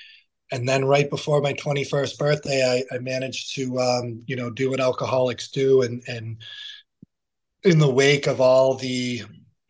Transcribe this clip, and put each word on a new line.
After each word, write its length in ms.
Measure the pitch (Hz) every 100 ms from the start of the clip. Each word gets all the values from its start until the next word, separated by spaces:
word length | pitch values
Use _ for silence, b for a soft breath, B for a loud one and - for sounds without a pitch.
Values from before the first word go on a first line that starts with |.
| B B B _ -
And 160 | 123 123
then 160 | 135
right 260 | 135 143 143
before 300 | - - 147
my 120 | 139
twenty-first 640 | 135 151 143 135 143 131 -
birthday, 440 | 147 147 - 135
I, 300 | 127 127 131
I 40 | 127
managed 560 | 127 131 131 123 - -
to, 240 | 131 127
um, 420 | 127 123 120 117 120
you 100 | 127
know, 140 | 120
do 200 | 113 131
what 100 | 131
alcoholics 680 | 127 - 123 131 127 117 -
do. 320 | 143 135 135
And, 180 | 120 120 -
and 300 | 120 113 110 B B B B B _ _ _ _ _ _ _
in 140 | 196 160
the 100 | 147
wake 380 | 127 139 143 143
of 120 | 127
all 340 | 127 131 131
the 480 | 127 131 127 123 120 101 - _ _ -